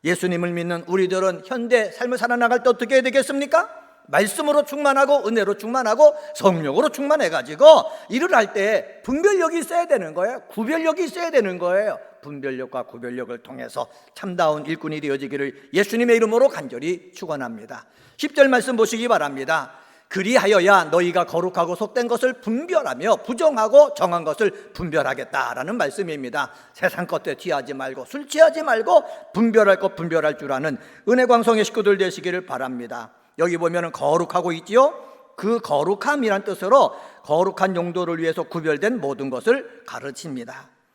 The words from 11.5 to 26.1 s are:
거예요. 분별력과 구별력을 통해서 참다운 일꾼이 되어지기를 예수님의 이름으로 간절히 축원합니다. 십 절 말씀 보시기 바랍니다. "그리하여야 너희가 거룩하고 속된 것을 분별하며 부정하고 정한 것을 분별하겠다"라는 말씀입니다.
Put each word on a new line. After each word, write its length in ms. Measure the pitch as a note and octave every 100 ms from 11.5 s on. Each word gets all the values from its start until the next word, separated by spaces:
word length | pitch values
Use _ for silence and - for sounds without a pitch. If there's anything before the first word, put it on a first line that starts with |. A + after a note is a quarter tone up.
| F3+
거예요. 400 | F3 F#3 G#3+ D3 - -
분별력과 640 | D3 C#3+ C3+ B2+ B2+ C3
구별력을 540 | A#2+ B2 B2 B2 A#2 A#2+
통해서 440 | - B2+ A#2+ C3+ C3 _ _
참다운 520 | - G3 F3+ D#3+ D3+ D3
일꾼이 340 | D#3+ D#3 D3+
되어지기를 720 | D3 C#3 C3+ C#3+ C#3 - -
예수님의 440 | F3+ G3+ A3+ A#3+ A#3
이름으로 320 | A3 A3+ C4+
간절히 640 | - C#3 A#2+ D3+ F3 F3+
축원합니다. 720 | - F3 D3 B2 A2+ A2 A#2 - _ _ _
십 180 | D4 D4
절 140 | C#4
말씀 260 | B3+ B3+ A#3+
보시기 320 | A3 A3+ A#3+
바랍니다. 640 | G3+ D3 C3+ C3+ D#3+ C3 - _ _ _
"그리하여야 760 | F#3+ F#3+ B3 G3+ G#3 F3+ G3+ D#3+
너희가 380 | E3 F3 F3
거룩하고 520 | E3+ E3 F3+ F3+ E3+ F3
속된 340 | G#3+ B3 A#3+
것을 240 | A#3 B3+
분별하며 840 | B3 - A#3 E4+ E4+ A#3+ B2+ F#3 G#3
부정하고 680 | - A#3 D#4+ B3+ A3 C#4 D4
정한 320 | G3 F#3 E3+ D#3
것을 260 | D3 G#3+ - -
분별하겠다"라는 1040 | - F3 D3+ C3+ C3+ C3 C#3+ B2 B2 D3 A#3
말씀입니다. 760 | A#3 - F3+